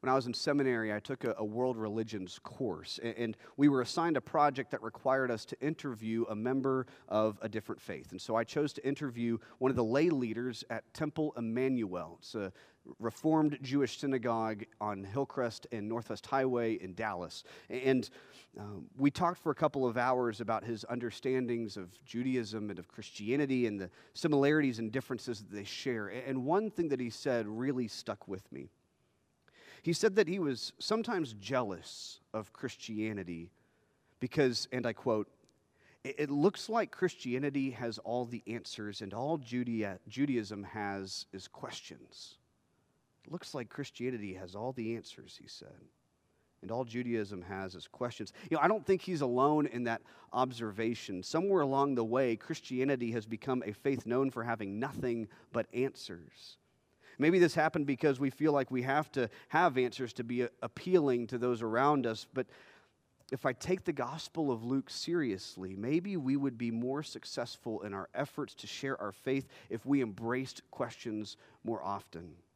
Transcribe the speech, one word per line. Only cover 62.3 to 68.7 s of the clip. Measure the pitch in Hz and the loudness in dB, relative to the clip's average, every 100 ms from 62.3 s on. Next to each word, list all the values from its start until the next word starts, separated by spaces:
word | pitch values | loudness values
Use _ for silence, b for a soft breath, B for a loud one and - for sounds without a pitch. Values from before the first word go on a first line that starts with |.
but | - - B B B B _ _ _ - | -6 -6 B B B B _ _ _ -8
if | 131 135 | -2 0
I | |
take | 123 - 190 | 0 0 2
the | - | 2
Gospel | 139 120 156 - - 147 | -2 -2 -4 -6 -2 0
of | 117 | 0
Luke | 117 135 131 | 2 0 0
seriously, | - - 175 135 95 - - 92 95 | -8 -2 0 0 -2 -4 -8 -8 -4
maybe | 113 156 190 185 | 0 0 0 -2
we | 131 139 | 2 2
would | 139 117 | 2 0
be | 120 | -2
more | 113 123 139 | 0 0 -2
successful | 151 117 - - 120 - 123 110 | -4 -10 -8 -6 -6 -6 -6 -4
in | 104 | -4
our | 98 92 | -6 -6
efforts | - 143 - 127 - | -4 -4 -4 -8 -8
to | |
share | - | -12